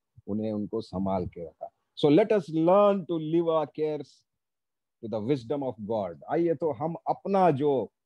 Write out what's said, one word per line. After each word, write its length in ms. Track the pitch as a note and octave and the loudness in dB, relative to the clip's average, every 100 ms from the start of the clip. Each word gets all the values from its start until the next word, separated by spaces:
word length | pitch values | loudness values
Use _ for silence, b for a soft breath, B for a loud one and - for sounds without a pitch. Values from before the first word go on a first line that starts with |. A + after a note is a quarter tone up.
| _ - - | _ -20 -8
उन्हें, 260 | G#2+ A2 | -6 -4
उनको 280 | G#2 G2+ A2+ | -4 -6 -8
संभाल 460 | - F2+ G2 F#2+ F2 | -6 -6 -2 -2 -4
के 180 | F2 | -10
रखा। 260 | E2 - C#2 _ _ - | -16 -14 -18 _ _ 0
So 140 | D3+ | 4
let 220 | D#3 A3 | 6 6
us 120 | G#3+ D#3+ | 2 0
learn 540 | D#3+ E3 G3+ G#3 G3+ E3 | 0 4 6 6 2 -2
to 120 | E3 | -6
live 300 | D#3 E3 E3 | 0 0 2
our 180 | D#3+ D3 - | 0 -2 -4
cares 280 | D3+ D3+ C#3+ _ _ _ _ _ _ _ _ _ | -4 -4 -8 _ _ _ _ _ _ _ _ _
to 60 | A2+ | -8
the 100 | G#2+ A2 | -4 -2
wisdom 320 | D3 A#2 C#3+ | -2 -2 -4
of 120 | C3 A#2 G2+ | -4 -6 -4
God। 300 | A2+ F#2 D2+ G#2 | -4 -4 -8 -6
आइए 240 | D3+ E3+ | -2 0
तो 180 | D#3+ E3 | 0 -2
हम 240 | A#2 D#3+ E3 - | -4 -6 -6 -6
अपना 420 | D#3+ F#3+ F#3+ F3 | -6 -2 4 4
जो 400 | C3+ D3 C3 G2 _ | 4 2 0 -2 _